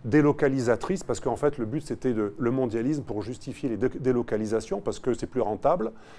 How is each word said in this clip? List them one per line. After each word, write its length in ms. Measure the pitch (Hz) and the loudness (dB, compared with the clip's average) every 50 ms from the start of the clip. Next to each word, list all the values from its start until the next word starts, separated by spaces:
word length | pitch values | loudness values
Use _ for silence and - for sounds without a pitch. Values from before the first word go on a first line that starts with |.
| - | -2
délocalisatrice, 1000 | 113 107 151 147 147 143 - 147 139 135 135 123 117 117 107 - - 190 185 - | 4 6 6 6 6 6 4 4 2 2 2 4 4 2 2 2 -2 -4 -2 -2
parce 160 | - 120 - | -4 -4 -2
qu'en 160 | - 131 117 | -2 -2 0
fait 220 | 104 - 147 143 - | 2 2 0 0 0
le 80 | 117 | -2
but 160 | 107 117 156 | -4 -4 -4
c'était 320 | 139 - 123 - - 131 120 | -6 -6 -6 -2 -2 0 0
de, 200 | 110 107 101 104 - | 0 0 -2 -2 -2
le 140 | 131 120 | 0 0
mondialisme 520 | 131 131 127 120 107 113 113 139 156 147 120 | 0 0 0 0 0 0 0 0 -2 -2 -4
pour 180 | - 107 104 | -6 -6 -6
justifier 460 | 101 110 127 - - 139 120 - - 131 | -6 -6 -8 -10 -10 -12 -10 -6 -4 -4
les 80 | 113 | -2
dé-, 240 | 95 117 127 - - | 0 0 -2 -2 0
délocalisations, 800 | - 127 127 123 117 - 113 107 110 104 110 110 107 - 190 202 | 0 2 2 2 0 0 -2 -2 0 0 0 -2 -2 -2 -4 -4
parce 200 | - 117 104 - | -2 -4 -6 -2
que 140 | - 131 120 | -2 -2 -2
c'est 140 | - - - | -2 -2 -4
plus 140 | - 127 | -2 -2
rentable, 500 | 113 101 107 95 - 135 170 185 220 220 220 - - - - | 0 0 0 0 2 2 2 2 0 -4 -6 -10 -16 -20 -20